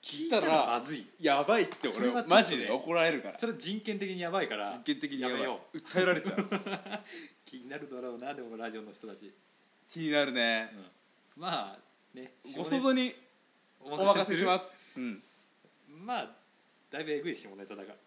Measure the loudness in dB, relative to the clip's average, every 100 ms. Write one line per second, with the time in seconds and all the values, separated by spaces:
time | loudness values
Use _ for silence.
0 | -10 -6 2 2 6 6 6 2 -2 -8
1 | -10 -2 4 4 6 4 4 0 -4 2
2 | 2 2 6 6 8 0 0 -2 0 2
3 | 4 2 -4 -6 -4 -4 -6 -6 -4 -4
4 | -4 -4 -2 0 -2 -2 -4 -6 -4 -2
5 | -2 -4 -2 -2 -2 -4 -8 -14 -4 2
6 | 4 4 0 -4 -2 -4 -4 -8 -8 -10
7 | -10 -16 -18 _ -20 -18 -12 -12 -10 -10
8 | -10 -8 -10 -10 -10 -8 -8 -8 -12 -16
9 | -16 -16 -18 -20 _ _ _ _ _ -6
10 | 0 2 2 2 2 2 -2 -12 -20 _
11 | _ _ _ -10 -4 -4 -4 -12 _ _
12 | _ -18 -18 -18 -16 -8 -2 2 4 4
13 | 2 -4 -20 _ _ _ _ _ -8 2
14 | 6 6 4 2 4 2 0 -18 -18 -8
15 | -8 -8 -14 _ _ _ _ _ _ -16
16 | -6 -4 -4 -12 _ _ _ _ _ -8
17 | -2 -2 -2 -6 -10 -16 -14 -12 -14 -16